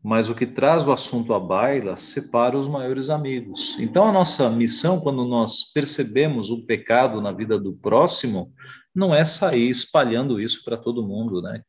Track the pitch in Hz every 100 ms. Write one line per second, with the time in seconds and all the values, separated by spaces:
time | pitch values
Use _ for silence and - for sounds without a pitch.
0 | 104 110 110 117 120 - 139 165 143 123
1 | - 123 113 104 92 95 123 139 104 87
2 | - 143 - 120 120 139 139 143 127 131
3 | 135 151 139 131 101 95 - - 113 147
4 | 214 196 180 - 127 117 113 - 165 185
5 | 151 131 123 120 110 - - 151 139 -
6 | 120 113 151 127 101 117 - 110 - 117
7 | 131 110 104 92 107 107 98 87 107 113
8 | 170 - 120 98 90 _ - - _ 185
9 | 190 151 160 - 190 127 120 120 - 160
10 | 123 113 135 110 113 - - 117 120 120
11 | 104 104 113 90 90 110